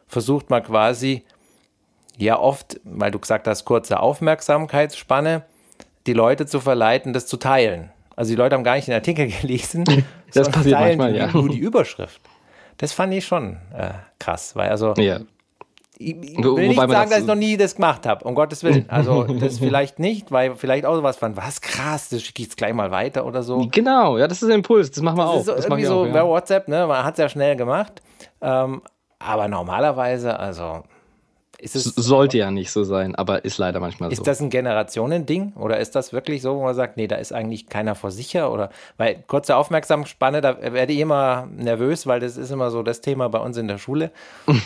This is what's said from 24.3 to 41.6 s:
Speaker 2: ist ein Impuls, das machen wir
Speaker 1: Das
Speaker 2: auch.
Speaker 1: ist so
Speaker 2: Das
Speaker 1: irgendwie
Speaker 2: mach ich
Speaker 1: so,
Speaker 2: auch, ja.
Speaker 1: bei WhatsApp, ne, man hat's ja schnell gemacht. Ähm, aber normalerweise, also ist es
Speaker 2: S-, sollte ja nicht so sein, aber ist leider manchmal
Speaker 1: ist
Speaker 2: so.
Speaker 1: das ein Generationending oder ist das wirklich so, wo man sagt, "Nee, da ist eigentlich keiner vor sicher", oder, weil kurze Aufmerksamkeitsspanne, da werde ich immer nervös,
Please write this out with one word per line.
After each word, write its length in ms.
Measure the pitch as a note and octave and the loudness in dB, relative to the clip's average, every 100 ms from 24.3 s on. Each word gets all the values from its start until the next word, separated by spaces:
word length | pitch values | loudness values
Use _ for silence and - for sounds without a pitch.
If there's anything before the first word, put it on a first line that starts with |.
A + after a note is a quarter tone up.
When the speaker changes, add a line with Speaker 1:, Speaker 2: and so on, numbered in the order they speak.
| F3+ | 2
Speaker 2:
ist 60 | A3+ | 2
ein 60 | |
Impuls, 360 | G#3+ - A3 C#3+ | 2 4 4 4
das 120 | C#3+ | 0
machen 160 | E3 E3+ | -2 0
wir 60 | |
Speaker 1:
Das 60 | E3 | 2
Speaker 2:
auch. 100 | D#3 | 2
Speaker 1:
ist 60 | G#3+ | 0
so 60 | |
Speaker 2:
Das 120 | C3 | -2
Speaker 1:
irgendwie 40 | C3 | 0
Speaker 2:
mach 100 | C#3+ | 0
ich 80 | C#3+ | 2
Speaker 1:
so, 140 | F#3 | 2
Speaker 2:
auch, 40 | F#3 | 2
ja. 60 | |
Speaker 1:
bei 100 | D#3 | 4
WhatsApp, 460 | F3 E3 F3 G3 F3 | 4 2 2 0 0
ne, 180 | D#3 E3 | 0 2
man 180 | C3 | 0
hat's 140 | C#3 E3 | 0 0
ja 100 | C#3+ | 0
schnell 280 | D3 C#3+ C3 | 2 0 2
gemacht. 460 | A#2+ D#3+ G#3 - - - - _ | 0 -2 -2 -10 -20 -20 -20 _
Ähm, 420 | C3+ C3 C3 C3 - _ _ - | -2 0 0 -4 -14 _ _ -12
aber 300 | A2 G#2+ G#2 | -4 -2 -2
normalerweise, 880 | G2 F2 F#2+ D3 C3 B2 B2+ A#2+ A2 | -4 -4 0 0 0 -2 -2 -4 -4
also 440 | G2 F2 E2+ D#2+ - _ _ _ _ _ _ - | -6 -8 -10 -10 -14 _ _ _ _ _ _ -18
ist 160 | - | -10
es 120 | C3 B2 | -6 -4
Speaker 2:
S-, 80 | |
sollte 420 | B2 A#2+ C3+ C#3 B2 | -2 4 6 6 4
ja 140 | G2 | 0
nicht 200 | G2 F#2 | -4 -4
so 140 | G#2+ | -2
sein, 300 | F#2+ F#2+ F#2+ | 0 -2 -2
aber 320 | - F#2+ G2 F#2+ | -4 -2 -2 -4
ist 100 | - | -4
leider 240 | F#2 F2+ | -4 -4
manchmal 300 | F2 - F2 | -6 -8 -8
Speaker 1:
ist 80 | - | -4
Speaker 2:
so. 60 | C#3+ | -2
Speaker 1:
das 140 | C#3 | -2
ein 100 | C#3+ | -2
Generationending 1040 | B2+ B2 G#2+ G#2 A2 B2 E3+ C#3 E3+ G3+ - | -2 0 -2 -2 -4 -2 -2 -2 -4 -4 -6
oder 220 | G#2+ G#2+ | -4 -4
ist 160 | A2+ | -2
das 180 | C3+ C3 | -4 -4
wirklich 300 | B2 - C#3+ | -6 -6 -4
so, 140 | C3 C#3 | -4 -2
wo 60 | |
man 120 | C3 | -2
sagt, 240 | B2+ B2 - | -2 -4 -4
"Nee, 80 | G#2 | -4
da 100 | G#2+ | -4
ist 160 | - | -6
eigentlich 340 | A#2 A2+ A2 - | -8 -8 -10 -8
keiner 260 | G#2+ G#2+ | -4 -4
vor 160 | G2+ G2+ | -4 -8
sicher", 420 | F#2+ C3 F3+ C#3 | -10 -6 -2 -2
oder, 160 | G#2+ G2 - - - | -2 -6 -10 -14 -4
weil 260 | A2+ - - | -2 -2 -4
kurze 300 | C3+ - C3+ | -2 2 2
Aufmerksamkeitsspanne, 840 | D3 D#3+ - D3+ C#3+ - C3+ D3 | 2 -2 0 -2 -2 -2 0 2
da 180 | C#3 B2 | 0 0
werde 320 | A#2+ B2 B2+ | -4 -2 0
ich 60 | D3 | 0
immer 480 | D#3 C#3+ C3 B2+ B2+ | 0 2 2 -2 -6
nervös, 560 | A#2 | -6